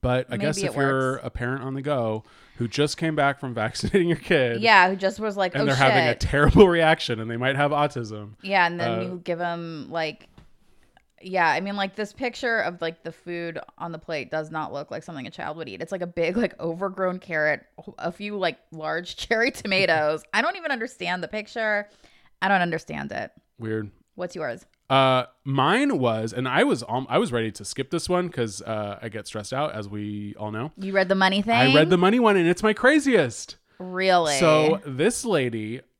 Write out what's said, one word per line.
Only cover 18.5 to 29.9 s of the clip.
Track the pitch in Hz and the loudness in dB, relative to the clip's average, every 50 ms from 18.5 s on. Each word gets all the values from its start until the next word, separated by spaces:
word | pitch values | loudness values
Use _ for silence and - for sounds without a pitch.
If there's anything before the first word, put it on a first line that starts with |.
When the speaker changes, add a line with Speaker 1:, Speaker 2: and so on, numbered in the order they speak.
| 151 _ _ _ - | -2 _ _ _ -14
Speaker 2:
large | 160 156 156 156 165 180 175 - | -10 -6 -4 -4 -4 -6 -8 -12
<laughs> | - - - | -12 -4 -2
cherry | 233 220 226 262 | 0 2 2 0
tomatoes. | 254 - - 208 190 185 196 175 165 160 151 151 156 156 - _ - | -2 -4 -6 -2 0 0 2 2 2 2 2 2 0 -2 -6 _ -2
I | 208 240 | 0 0
don't | 320 381 | 0 -2
even | 392 339 311 277 | -4 -4 -4 -4
understand | 240 220 240 - _ 180 170 180 185 175 | -4 -4 -8 -8 _ -6 -4 -4 -4 -6
the | - | -6
picture. | - 214 208 - - 240 220 214 208 202 208 208 _ _ _ - _ _ _ - _ _ - | -8 -8 -10 -8 -6 -4 -2 0 -2 -2 -4 -6 _ _ _ -20 _ _ _ -20 _ _ 0
I | 190 | 2
don't | 202 190 | 4 4
understand | 175 175 160 160 - - 151 - 71 69 - | 2 2 -2 -4 -6 -8 -10 -8 -8 -8 -8
it. | - 104 - _ - _ _ _ _ | -8 -8 -8 _ -20 _ _ _ _
Speaker 1:
Weird. | 113 110 110 110 107 104 - _ _ _ _ | -6 -4 -4 -4 -6 -8 -12 _ _ _ _
Speaker 2:
What's | - 180 180 - | -10 -10 -10 -8
yours? | 180 156 135 117 - - _ _ _ _ _ | -8 -8 -8 -8 -10 -12 _ _ _ _ _
Speaker 1:
Uh, | 135 135 135 131 131 127 123 - _ _ _ | 4 4 4 4 4 2 0 -4 _ _ _
mine | 139 135 139 131 147 185 240 285 285 262 156 | -4 0 2 4 4 4 4 2 2 2 2
was, | 127 120 113 110 113 113 110 | 2 2 0 0 -2 -4 -4
and | 123 127 | -4 -4
I | 131 123 147 226 | 0 2 2 2
was, | 285 190 120 117 - | 2 2 -2 -2 -4
um, | 113 127 135 - | -4 -6 -4 0
I | 120 151 | 0 0
was | 240 190 120 | 0 0 0
ready | 120 113 110 101 | -2 -2 -2 -6
to | - 107 | -8 -12
skip | - - - 135 - | -12 -8 -8 -6 -4
this | - 170 - - | -4 -6 -2 -2
one | 180 180 180 175 | -2 -2 -2 -2
'cause, | - - 120 110 98 - - | -4 -4 -4 -4 -6 -10 -8
uh, | - 110 107 107 101 98 - - | -6 -6 -4 -4 -6 -8 -10 -12
I | 117 | -12
get | 101 110 101 | -12 -10 -12
stressed | - - 110 101 - - | -10 -10 -10 -10 -6 -4
out, | 131 147 156 - | -4 -4 -4 -4
as | 110 104 | -6 -8
we | 101 | -8